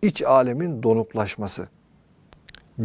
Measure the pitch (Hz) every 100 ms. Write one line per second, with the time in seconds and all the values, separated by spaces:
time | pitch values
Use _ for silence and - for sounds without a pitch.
0 | 208 - - 135 127 127 175 127 113 113
1 | 110 113 101 - 101 - 92 _ _ _
2 | _ _ _ - - - _ -